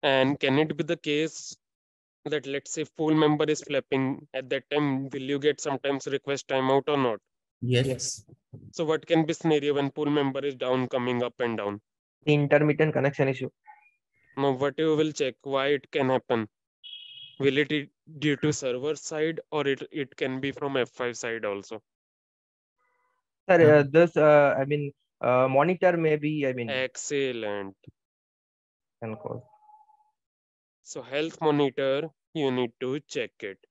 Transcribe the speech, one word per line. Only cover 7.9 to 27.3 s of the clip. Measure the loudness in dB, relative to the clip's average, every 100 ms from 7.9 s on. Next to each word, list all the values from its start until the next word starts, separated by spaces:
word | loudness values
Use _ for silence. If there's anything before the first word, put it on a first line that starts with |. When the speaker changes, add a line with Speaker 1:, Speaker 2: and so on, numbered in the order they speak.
| -2 -6 -10 -16 -20 _ -20 -18
Speaker 1:
So | -6 -2
what | -2 2
can | 2 2
be |
scenario | 0 2 2 2 -2
when | -2
pool | -2 -2
member | 0 0 -2
is | -6 -6
down, | -2 0 0
coming | -2 -2 -2
up | -2 _
and | -4 -2
down? | -4 -6 _ _ _ _ 0
Speaker 4:
The |
intermittent | 2 4 4 4 2 0
connection | 2 -2 0 -2
issue. | -2 -8 _ _ -20 _ _ _ _ _ -2
Speaker 1:
Now, | -2
what | 0 -2 0
you | 0 2
will | 0
check, | 0 -4 -4
why | -6 -2 0
it | -2 -2
can | -2 0
happen? | 0 0 -2 -2 _ _ _ -20 -18 -18 -20 -20 -2
Will | 0 2
it | 0
be | -2 -6 _ _ -4
due | -2 0
to | 0
server | 0 -4 -4 -4 -6
side | -8 -4 -4 -4 -6
or | -4 -2
it, | -2 -6
it | -8 -8 -4
can | -4 -2
be | -6
from | -6 -4 -2
F | -4
five | -4 -8 -6
side | -8 -6 -6
also? | -6 -10 -16 _ _ _ _ _ _ _ _ _ _ _ _ _ _ _ _ 2
Speaker 4:
Sir, | 6
uh, | 8 8
Speaker 2:
Uh-huh. | 6
Speaker 4:
this, | 4 4 4
uh, | 6 8 6 2
I | -2
mean, | -4 -6 -12 _ _
uh, | 0 2 4
monitor | 4 2 4 2 2
may | 2 0
be, | -2 -2 -2
I |
mean, | -4 -6
Speaker 1:
Excellent. | -4 -6 -8 -6 -4 -2